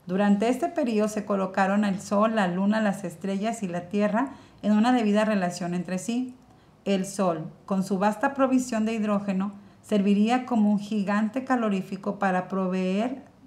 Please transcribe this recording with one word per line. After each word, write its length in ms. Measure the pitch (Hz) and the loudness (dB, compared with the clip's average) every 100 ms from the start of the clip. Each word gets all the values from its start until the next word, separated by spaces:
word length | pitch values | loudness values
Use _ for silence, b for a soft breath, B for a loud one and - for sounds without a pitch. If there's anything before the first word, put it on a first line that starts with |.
| - | -6
Durante 400 | 190 208 202 220 | 0 2 4 2
este 200 | 254 339 | 0 -2
periodo 380 | 339 247 214 208 | -2 0 0 0
se 180 | 214 | -2
colocaron 600 | 202 196 190 202 190 202 | -2 -2 0 0 2 2
el 160 | 208 180 | 0 -2
sol, 340 | - 202 220 | -2 2 2
la 140 | 220 185 | 2 0
luna, 320 | 180 202 220 | 0 0 2
las 240 | 214 190 | 0 -2
estrellas 580 | 175 160 196 196 214 226 | -8 -8 -6 -4 -4 -4
y 60 | 185 | -6
la 140 | 175 | -6
tierra 480 | 175 208 208 214 277 B B B | -4 -2 0 0 -2 B B B
en 100 | 202 | 0
una 200 | 208 233 | 4 4
debida 320 | 247 214 202 214 | 4 4 2 2
relación 480 | 202 175 - 175 | 0 -2 -4 -4
entre 240 | 175 175 180 | -4 -4 -6
sí. 360 | 202 240 254 - b b b b - | -4 -4 -4 -10 b b b b -2
El 180 | 196 190 | -2 -2
sol, 380 | - 185 160 160 - - | -2 -2 -2 -6 -14 -4
con 180 | 190 | -2
su 140 | 185 190 | 0 0
vasta 340 | 202 208 277 | 0 0 -2
provisión 520 | 277 262 262 - 220 220 | 0 2 2 0 -2 -2
de 80 | |
hidrógeno, 580 | 226 208 202 202 190 202 B B B | 0 0 0 0 -2 -4 B B B
serviría 640 | - 214 196 202 214 254 254 | -2 2 4 4 4 2 2
como 260 | 233 208 | 2 4
un 60 | 208 | 2
gigante 640 | - 220 190 208 214 262 | 0 -2 0 0 0 -2
calorífico 720 | 254 247 220 190 185 196 208 196 | -2 0 2 -2 -4 -6 -6 -2
para 300 | 196 185 185 | 0 0 -2
proveer 760 | 196 185 185 185 190 247 269 - - | -2 -2 0 0 0 -2 -6 -12 -20